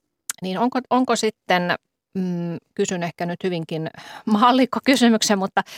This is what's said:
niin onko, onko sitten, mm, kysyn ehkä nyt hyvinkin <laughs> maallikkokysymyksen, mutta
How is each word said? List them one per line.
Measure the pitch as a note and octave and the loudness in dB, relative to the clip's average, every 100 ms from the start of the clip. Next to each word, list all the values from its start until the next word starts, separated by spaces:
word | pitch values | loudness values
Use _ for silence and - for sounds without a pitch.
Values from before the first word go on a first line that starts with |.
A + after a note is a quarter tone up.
| _ _ - - | _ _ -14 -10
niin | F#3 F#3 | -8 -2
onko, | A#3+ C4 B3+ | -2 -2 -2
onko | B3 B3+ A3 | 0 0 0
sitten, | A3 - - F3+ F3 - _ _ _ | -2 -4 -2 0 0 -4 _ _ _
mm, | F#3+ F#3 F3 E3+ E3 - | -6 -4 -4 -6 -8 -10
kysyn | - G3+ F#3 | -6 -4 -4
ehkä | E3+ - F3 | -6 -6 -6
nyt | F3 | -4
hyvinkin | F#3 F3 D#3+ D#3+ D#3+ - - | -4 -4 -6 -6 -8 -10 -18
<laughs> | - - | -12 -2
maallikkokysymyksen, | G#3 B3 B3+ C4 - - C4 A#3+ A3 - G3+ | 4 4 4 2 0 2 4 4 4 2 0
mutta | F#3+ - - | 0 -2 -4